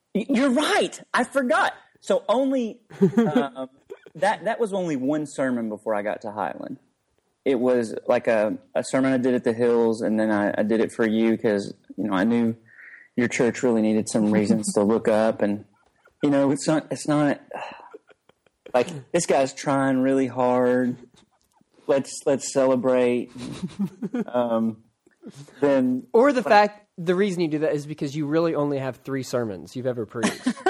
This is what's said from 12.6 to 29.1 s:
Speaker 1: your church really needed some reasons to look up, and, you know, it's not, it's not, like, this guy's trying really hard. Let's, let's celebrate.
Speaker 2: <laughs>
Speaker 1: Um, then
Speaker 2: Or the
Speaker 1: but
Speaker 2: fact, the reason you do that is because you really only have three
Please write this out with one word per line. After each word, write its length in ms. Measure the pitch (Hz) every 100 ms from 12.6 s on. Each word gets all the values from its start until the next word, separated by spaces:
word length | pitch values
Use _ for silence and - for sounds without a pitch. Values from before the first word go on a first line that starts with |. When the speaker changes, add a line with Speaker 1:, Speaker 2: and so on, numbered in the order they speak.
| _ - - - - -
Speaker 1:
your 100 | 120
church 340 | - 120 110
really 180 | 127 113
needed 260 | 110 107 104
some 220 | 120 107
reasons 420 | 107 104 110 104
to 80 | -
look 260 | 104 110 117
up, 340 | 107 110 -
and, 220 | 101 104 - _ _ _ _ _
you 80 | 147
know, 200 | 139 139
it's 140 | 147 -
not, 180 | 156 -
it's 140 | 135 -
not, 320 | 147 147 - - - - - - - _ _ _ _ _ _ -
like, 140 | 127 123 151 -
this 140 | 170 -
guy's 260 | 160 135
trying 460 | - - 139 135 131
really 280 | 131 135 131
hard. 680 | 120 123 123 123 123 123 123 - _ _ _ _ _ _ _ -
Let's, 340 | 139 - - 156
let's 260 | 135 -
celebrate. 800 | 139 131 127 131 127 123 123 - 127
Speaker 2:
<laughs> 40 | 123 - 180 - 196 - 202 247 -
Speaker 1:
Um, 580 | 123 120 113 113 107 _ _ _ _ 233 139 143 -
then 460 | 143 135 127 127 -
Speaker 2:
Or 200 | 226 277
the 100 | 254
Speaker 1:
but 60 | 202
Speaker 2:
fact, 360 | 208 208 - _ -
the 180 | 170
reason 260 | 180 208 175
you 60 | 165
do 100 | 151
that 140 | 151
is 120 | 147 143
because 300 | 151 147 147
you 100 | 143
really 280 | 160 170
only 240 | 151 147 139
have 180 | 131 123
three 260 | -